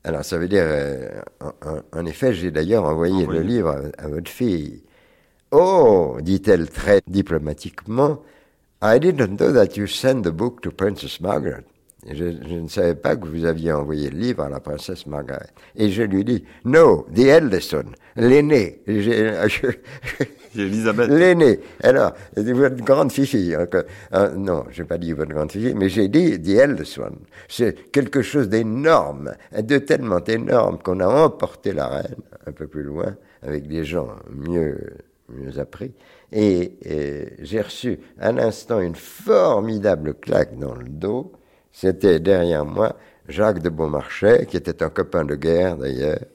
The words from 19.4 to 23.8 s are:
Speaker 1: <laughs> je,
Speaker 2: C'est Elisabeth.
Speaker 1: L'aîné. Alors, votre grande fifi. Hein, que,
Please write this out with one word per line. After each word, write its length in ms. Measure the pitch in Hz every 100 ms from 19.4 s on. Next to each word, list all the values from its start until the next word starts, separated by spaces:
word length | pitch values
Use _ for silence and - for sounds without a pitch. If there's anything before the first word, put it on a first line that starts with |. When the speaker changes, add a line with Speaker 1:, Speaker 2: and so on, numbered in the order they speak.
Speaker 1:
<laughs> 80 | 104
je, 180 | - 131 - - - - - 131 - -
Speaker 2:
C'est 60 | 117
Elisabeth. 500 | 98 107 113 107 120
Speaker 1:
L'aîné. 480 | 147 180 170 147 98 - -
Alors, 300 | - 131 98 - - -
votre 400 | 113 123 139 127
grande 260 | 113 139 147
fifi. 400 | 135 135 113 87
Hein, 120 | 78 87
que, 180 | 92